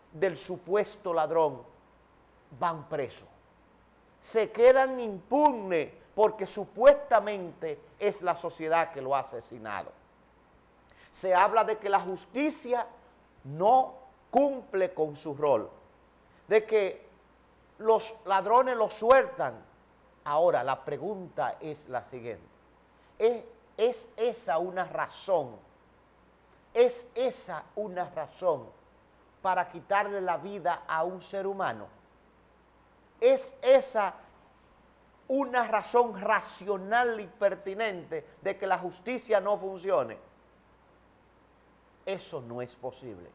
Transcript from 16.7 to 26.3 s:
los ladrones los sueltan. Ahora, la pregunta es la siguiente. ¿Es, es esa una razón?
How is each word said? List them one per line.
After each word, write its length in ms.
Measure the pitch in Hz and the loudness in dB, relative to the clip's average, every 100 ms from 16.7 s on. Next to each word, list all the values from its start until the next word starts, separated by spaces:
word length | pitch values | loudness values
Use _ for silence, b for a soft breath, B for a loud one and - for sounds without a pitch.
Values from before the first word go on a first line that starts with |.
| 214 190 - - _ _ _ _ _ _ - | 0 0 -4 -16 _ _ _ _ _ _ -6
los 360 | 220 220 - - 180 | 2 2 2 -12 -2
ladrones 500 | 190 190 240 262 240 | 0 4 4 4 2
los 180 | 208 - | -2 0
sueltan. 680 | 226 269 226 - 139 113 - _ _ _ _ _ 143 | 6 6 6 -2 -6 -6 -18 _ _ _ _ _ -2
Ahora, 360 | 147 175 143 | 2 4 2
la 220 | 127 131 | 0 -4
pregunta 720 | - 143 170 196 175 - 127 110 | -4 -8 -6 -8 -10 -6 -6 -6
es 260 | 160 147 - | -10 -12 -8
la 160 | 123 | -8
siguiente. 460 | - 127 117 98 82 _ _ _ _ b b b | -8 -12 -12 -12 -14 _ _ _ _ b b b
¿Es, 280 | 220 233 - - _ - | 0 0 -8 -20 _ -2
es 320 | 233 240 - - | 0 -2 -10 -4
esa 420 | 233 220 - 165 | -4 -4 -2 -2
una 280 | 180 180 165 | -2 -6 -6
razón? 720 | 160 143 - - 175 131 104 - _ _ _ _ _ _ | -4 -6 -8 0 0 0 -10 -20 _ _ _ _ _ _